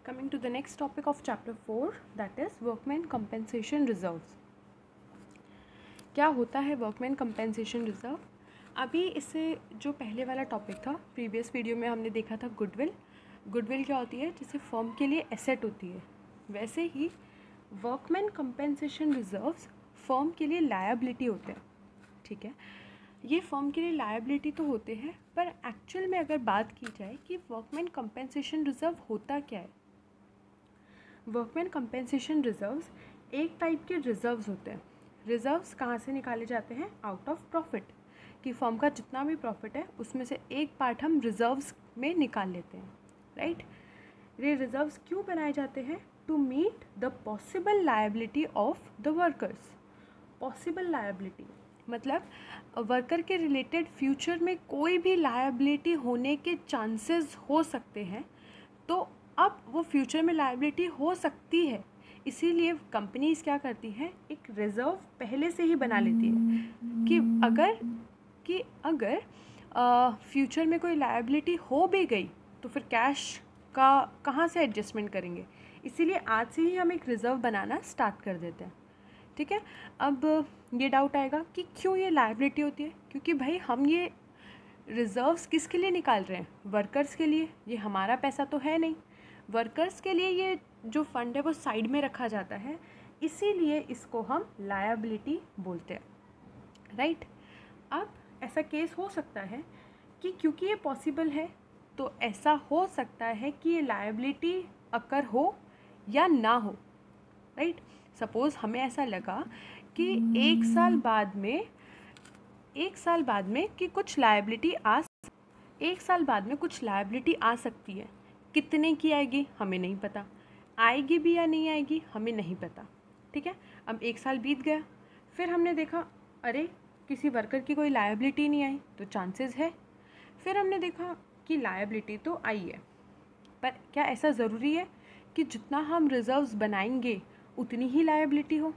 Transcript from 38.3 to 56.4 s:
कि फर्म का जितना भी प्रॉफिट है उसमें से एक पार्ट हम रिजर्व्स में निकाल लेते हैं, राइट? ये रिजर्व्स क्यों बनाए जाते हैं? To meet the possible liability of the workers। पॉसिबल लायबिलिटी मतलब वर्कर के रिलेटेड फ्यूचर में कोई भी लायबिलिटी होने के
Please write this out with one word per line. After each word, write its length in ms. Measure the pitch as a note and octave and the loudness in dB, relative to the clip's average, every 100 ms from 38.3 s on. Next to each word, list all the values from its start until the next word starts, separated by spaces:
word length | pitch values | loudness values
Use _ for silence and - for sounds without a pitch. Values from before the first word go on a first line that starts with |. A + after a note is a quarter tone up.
| - | -12
कि 100 | C4 | -10
फर्म 240 | B3 B3 A3+ | -2 -2 2
का 120 | D4 | 0
जितना 340 | C#4+ - C4 | 0 -10 -6
भी 120 | C#4+ D#4+ | -4 -2
प्रॉफिट 400 | A#3+ G#3 G#3+ C4 | -4 -8 -8 -8
है 80 | F4+ - | -10 -12
उसमें 260 | A3+ C4 B3 | -10 -8 -6
से 140 | C4+ - | -8 -6
एक 260 | C4 D4+ - | -4 -4 -2
पार्ट 240 | C4 A#3+ | -2 0
हम 160 | D4 D#4+ | 2 2
रिजर्व्स 520 | A#3 G3 A#3 C4+ C#4 - - - | 2 2 2 2 -4 -14 -20 -6
में 160 | C#4 F4 | -2 0
निकाल 340 | C4 A3+ F#3+ | 0 0 -4
लेते 280 | F3 E3+ F3+ | -6 -12 -18
हैं, 160 | F#3+ - - - - - | -18 -20 -20 -20 -20 -6
राइट? 260 | D#4+ E4+ - - - - - - - - | -6 -6 -10 -20 -20 -20 -20 -20 -20 -4
ये 160 | C4+ C#4+ | -2 0
रिजर्व्स 440 | C4 C4 D4+ - - | -2 -2 -2 -4 -8
क्यों 180 | F#4 G4+ | -6 -4
बनाए 260 | E4+ D4+ | -2 -2
जाते 280 | C#4+ C4+ C#4 | -2 -4 -6
हैं? 200 | B3+ F4+ - - - | -8 -8 -12 -18 -4
To 100 | D#4 C4+ | 0 2
meet 420 | C4 G4 - - - | 2 0 -2 -18 -6
the 140 | B3 C4 - | -6 -6 -10
possible 580 | G#3+ - F#4+ G4+ G#4 E4 | -10 -8 -4 2 4 4
liability 640 | A3 G#3+ A3 A3+ C#4+ D#4 - | 4 2 0 -2 -2 -2 2
of 320 | G#3+ E4+ - - | 0 0 -8 -4
the 160 | B3 D#4 | -2 2
workers। 560 | F4 - G3+ - - - - - - - - - | 2 0 -6 -8 -18 -20 -20 -20 -20 -20 -20 -10
पॉसिबल 520 | C4 - - E4 F4+ | -10 -6 -6 -4 -2
लायबिलिटी 540 | D4 G3+ F#3+ F#3+ - - - - - - | -2 -4 -6 -10 -12 -20 -20 -20 -20 -10
मतलब 340 | A#3 C4 D#4 - - - - - - | -6 -2 -2 -4 -18 -18 -18 -10 -6
वर्कर 440 | A3 B3+ B3 E4+ | 0 0 2 -2
के 140 | E4 F#4 | 0 0
रिलेटेड 500 | D#4+ C#4 B3+ E4 E4 | 2 0 0 -2 -2
फ्यूचर 500 | - C4+ C4+ - F4 | -2 0 2 0 0
में 180 | E4+ F4 - | 0 -2 -4
कोई 280 | C#4 D#4 F4+ | 0 2 4
भी 180 | F4+ F#4 | 4 4
लायबिलिटी 760 | D4 A#3+ C4+ A#3+ C#4 C#4+ E4 E4 | 4 2 0 2 2 2 2 0
होने 400 | A#3+ A#3+ C4 | 0 0 0
के 200 | D4 | 0